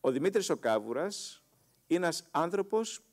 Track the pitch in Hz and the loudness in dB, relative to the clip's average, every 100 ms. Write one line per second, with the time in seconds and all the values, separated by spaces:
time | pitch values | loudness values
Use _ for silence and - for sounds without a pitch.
0 | 139 131 175 202 190 156 123 110 107 120 | 2 2 2 0 0 0 2 2 0 -4
1 | 180 202 - - _ _ _ _ _ 165 | -4 -6 -12 -16 _ _ _ _ _ 2
2 | 175 160 - - 165 196 196 220 220 - | 2 -2 -4 0 0 0 0 0 -2 -8
3 | _ | _